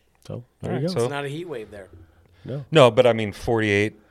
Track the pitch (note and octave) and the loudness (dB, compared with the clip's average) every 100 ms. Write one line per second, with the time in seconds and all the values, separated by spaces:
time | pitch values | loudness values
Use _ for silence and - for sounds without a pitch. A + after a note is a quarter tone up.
0 | _ _ - G#2 A#2+ _ - B2+ D#3+ F3 | _ _ -16 -16 -16 _ -8 -6 -6 -4
1 | B2 C#3+ C#3+ D3 F3 B2+ G#2 G#2 F#2 F2+ | -4 -6 -8 -10 -12 -12 -14 -18 -20 -20
2 | - _ _ _ - C#3 C3+ D#3 A#2+ A2+ | -20 _ _ _ -14 -12 0 6 6 6
3 | B2 A2+ G#2+ - - A2+ G#2+ G2+ G#2+ - | 4 2 -2 -6 -4 0 2 2 0 -6
4 | _ | _